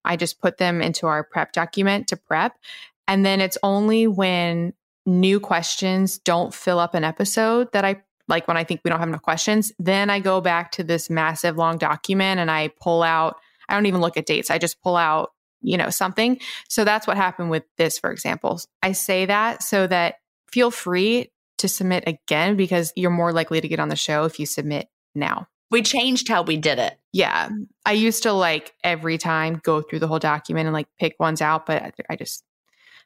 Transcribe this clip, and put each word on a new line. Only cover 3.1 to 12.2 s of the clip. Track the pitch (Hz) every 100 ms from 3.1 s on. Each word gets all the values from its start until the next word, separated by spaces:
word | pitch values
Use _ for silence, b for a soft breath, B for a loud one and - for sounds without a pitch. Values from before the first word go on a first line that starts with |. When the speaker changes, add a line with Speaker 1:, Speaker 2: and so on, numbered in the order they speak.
| 196 196
Speaker 1:
then | 190
it's | 190 -
only | 196 202 214 226 226
when | 190 185 180 170 170 170 - _ _ 185
new | 180 190 202
questions | 202 170 165 - 190 190 190 -
don't | - 170 180
fill | - 185 175
up | 175 170
an |
episode | 156 160 202 226 220 240 240
that | 202
I, | 196 196 _ _ -
like, | 165 170
when | 165
I |
think | 165 165
we | 170
don't | 165
have | 170
enough | 156
questions, | - 165 220 214 214 -
then | 175 196 202
I | 202
go | 190 190
back | 175 170 170
to | -
this | 165 170 -
massive | 160 160 160 170 160
long | 165 165
document | 151 156 - 196